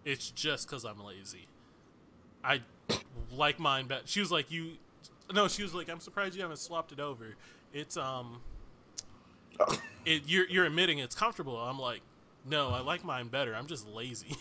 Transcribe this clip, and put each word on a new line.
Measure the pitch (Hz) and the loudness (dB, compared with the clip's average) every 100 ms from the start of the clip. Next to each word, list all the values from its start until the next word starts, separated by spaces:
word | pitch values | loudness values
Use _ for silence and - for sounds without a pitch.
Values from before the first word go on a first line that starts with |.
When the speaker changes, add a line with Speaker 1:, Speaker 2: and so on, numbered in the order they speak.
| 147 | -4
Speaker 1:
"It's | 131 - | -2 -4
just | - 156 135 - | -2 0 0 -2
'cause | 139 110 | -4 -8
I'm | 104 | -10
lazy. | 101 95 98 92 78 - - - - - - - - - | -12 -12 -12 -14 -18 -20 -20 -20 -20 -20 -20 -20 -20 -6
I | 127 139 - - - - - 120 110 | 0 0 0 -12 -2 -2 -2 -8 -6
like | 127 147 147 | 4 4 4
mine | 151 135 131 | 4 2 0
better." | 131 - | -4 0
She | 202 | 0
was | 180 | 4
like, | 165 143 | 2 0
"You," | 165 165 156 - - - - - | -4 -6 -10 -18 -20 -20 -18 0
no, | 196 196 | 4 4
she | - | 2
was | 202 | -4
like, | 175 160 | -6 -6
"I'm | 165 | -8
surprised | - 202 190 185 | -6 -2 -2 -2
you | |
haven't | 175 147 | -6 -4
swapped | - 165 160 | -4 -4 -4
it | 139 | -6
over. | 143 123 110 101 - - - | -6 -6 -12 -16 -20 -20 -12
It's, | 143 151 170 | -10 -4 -2
um, | 131 131 120 120 - - - - - - - - - - - - | -2 -4 -6 -10 -12 -12 -14 -20 -12 -12 -12 -18 -20 -20 -12 2
Speaker 2:
Oh. | - - - - 160 | 2 2 -2 -4 2
Speaker 1:
it, | 156 143 | 2 6
you're, | 185 180 | 4 6
you're | 185 170 | 6 6
admitting | 160 185 147 | 6 4 4
it's | 127 - | 0 2
comfortable." | 226 202 139 117 | 2 2 -4 -4
I'm | 120 135 | -4 -2
like, | 127 107 - - - - 131 | -2 -4 -10 -20 -20 -18 0
"No, | 151 135 | 2 4
I | 123 | 2
like | 131 175 | 0 0
mine | 175 127 120 | 0 -2 0
better. | 131 120 110 | 0 0 0
I'm | 143 | -4
just | 147 107 | -8 -8
lazy." | 110 127 113 - 139 | -8 -6 -8 -8 -8